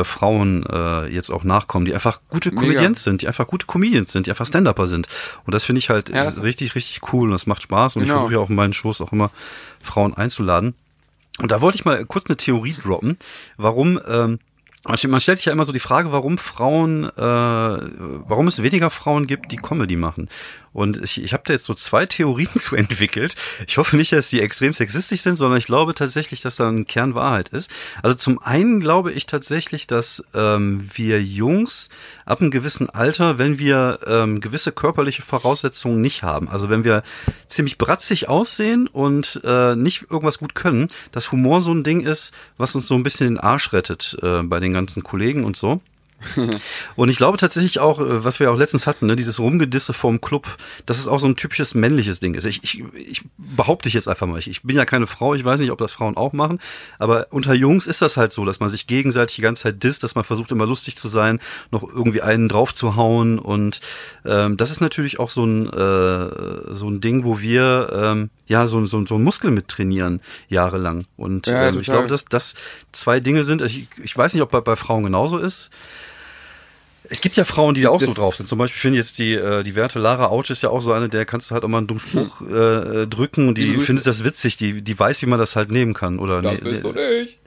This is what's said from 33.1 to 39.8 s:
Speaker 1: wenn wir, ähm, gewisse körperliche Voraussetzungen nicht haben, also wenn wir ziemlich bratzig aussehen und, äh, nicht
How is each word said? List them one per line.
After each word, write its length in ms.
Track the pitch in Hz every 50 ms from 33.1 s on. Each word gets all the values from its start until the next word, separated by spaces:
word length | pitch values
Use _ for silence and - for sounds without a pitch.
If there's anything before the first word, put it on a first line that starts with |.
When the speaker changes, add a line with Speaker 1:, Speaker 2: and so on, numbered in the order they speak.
| 156 165 175 170 147 123
Speaker 1:
wenn 200 | 135 147 147 135
wir, 420 | 147 139 139 131 127 127 - - -
ähm, 360 | - 113 117 113 110 107 104
gewisse 320 | 107 107 123 156 - 165 -
körperliche 480 | - - 156 160 - 139 139 - -
Voraussetzungen 800 | - - 139 123 - 127 143 - - 135 - - - 120 117 110
nicht 220 | 113 143 - - -
haben, 260 | 85 73 76 85 82
also 200 | 95 98 101 101
wenn 140 | 110 110 113
wir 200 | 117 110 104 - - - - - - - - _ -
ziemlich 300 | - - 151 135 - -
bratzig 500 | - 127 170 - - - 208 - - -
aussehen 600 | 135 175 233 - - - 214 220 233 247 247 -
und, 520 | - 139 139 143 143 143 143 - - - -
äh, 300 | 123 123 123 123 123 120
nicht 300 | 117